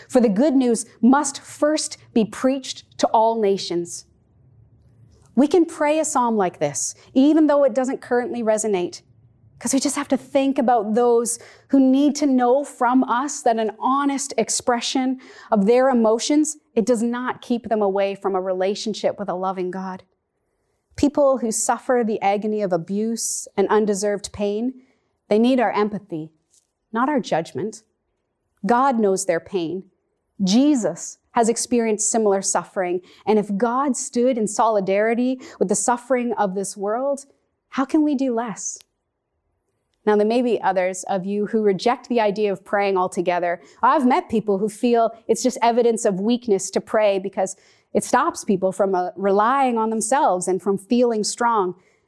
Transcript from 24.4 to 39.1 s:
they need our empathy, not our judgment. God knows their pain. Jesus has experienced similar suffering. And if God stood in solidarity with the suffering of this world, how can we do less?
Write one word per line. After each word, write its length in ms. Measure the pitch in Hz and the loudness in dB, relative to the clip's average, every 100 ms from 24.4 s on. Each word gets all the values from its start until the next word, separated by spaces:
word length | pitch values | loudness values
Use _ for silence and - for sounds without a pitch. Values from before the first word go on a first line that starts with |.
| 208 208 247 254 _ _ _ _ - | -4 -2 -4 -8 _ _ _ _ 0
they 100 | 208 | 2
need 220 | 240 262 | 4 4
our 100 | 226 | 2
empathy, 600 | 196 208 202 - 160 156 _ _ _ _ _ _ | 0 -2 -4 -10 -10 -10 _ _ _ _ _ _
not 160 | 220 262 | -4 0
our 120 | 294 | 0
judgment. 640 | 180 160 165 127 196 214 _ _ _ _ _ _ _ _ 196 | 0 -2 -4 -6 -8 -10 _ _ _ _ _ _ _ _ 0
God 320 | 240 277 233 | 2 2 0
knows 280 | 202 190 - | 0 0 -2
their 120 | 165 | -4
pain. 460 | - 190 165 185 185 _ _ _ _ - | -2 -6 -6 -8 -12 _ _ _ _ -4
Jesus 760 | 190 214 294 285 190 170 - - _ | 0 2 4 2 0 -6 -12 -18 _
has 160 | - 226 | -2 0
experienced 640 | 226 - 240 226 208 - | 0 -2 -2 0 -2 -2
similar 320 | 233 214 196 | 0 0 0
suffering. 580 | 196 190 175 - 180 180 - - | 0 -4 -4 -6 -4 -4 -8 -10
And 140 | - 214 | 0 0
if 180 | 208 196 | 0 -2
God 400 | 233 247 285 240 | -2 0 -2 -2
stood 400 | - 240 247 240 | -4 0 0 2
in 120 | 208 | -2
solidarity 920 | - 220 214 190 196 220 233 254 262 - - | 0 2 2 0 0 2 0 -2 -4 -8 -4
with 80 | 190 | -2
the 80 | 208 | 0
suffering 560 | - 240 - 254 240 | 0 -2 0 -2 -2
of 240 | 214 208 190 | -2 -2 -2
this 200 | 190 - | -8 -6
world, 500 | 196 226 277 277 - _ _ _ _ | -4 -4 -4 -4 -8 _ _ _ _
how 160 | - | -4
can 180 | 277 320 | 0 2
we 140 | 302 269 | 2 0
do 180 | 269 | -2
less? 440 | 226 240 180 - - - _ _ | -2 -4 -8 -10 -12 -18 _ _